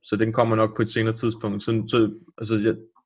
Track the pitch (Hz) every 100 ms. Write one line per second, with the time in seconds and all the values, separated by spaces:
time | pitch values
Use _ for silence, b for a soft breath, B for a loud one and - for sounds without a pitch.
0 | - 107 113 113 113 110 110 - 110 120
1 | 113 113 117 110 107 101 - 113 104 120
2 | 107 - - - 113 110 110 110 - _